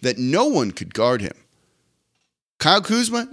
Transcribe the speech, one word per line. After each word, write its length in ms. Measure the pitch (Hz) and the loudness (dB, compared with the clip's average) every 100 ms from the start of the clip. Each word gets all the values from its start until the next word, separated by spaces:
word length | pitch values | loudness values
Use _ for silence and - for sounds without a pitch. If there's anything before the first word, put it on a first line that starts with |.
that 140 | 127 113 | -4 -2
no 280 | 127 170 294 | 0 2 2
one 240 | 196 110 | 2 -2
could 240 | - 85 | -6 -8
guard 260 | - 120 123 | -2 0 0
him. 140 | 95 - _ _ _ _ _ _ _ _ _ _ _ - | -4 -12 _ _ _ _ _ _ _ _ _ _ _ -2
Kyle 200 | 156 196 | 2 4
Kuzma, 480 | 202 226 226 240 233 | 2 -2 0 -4 -6